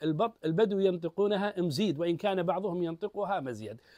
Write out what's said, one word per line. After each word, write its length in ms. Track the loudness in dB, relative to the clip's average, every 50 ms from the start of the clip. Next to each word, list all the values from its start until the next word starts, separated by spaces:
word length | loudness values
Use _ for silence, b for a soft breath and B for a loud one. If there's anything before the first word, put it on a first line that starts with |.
| -2
البط-، 420 | 0 2 2 2 0 -2 _ -4
البدو 340 | -2 2 4 4 4 4 4
ينطقونها 840 | 2 2 2 2 -2 -4 -2 0 0 2 2 2 0 -2 0 0
مزيد، 380 | 0 0 2 2 2 2 2 0
وإن 180 | 0 0 0
كان 260 | 0 0 0 0 2 2
بعضهم 400 | 0 0 0 -2 -2 -2 -2 -2
ينطقها 580 | -2 -4 -4 -6 -6 -4 -4 -2 -2 -2 -2
مزيد. 400 | -2 -4 -6 -6 -8 -10 -12 -12 b b b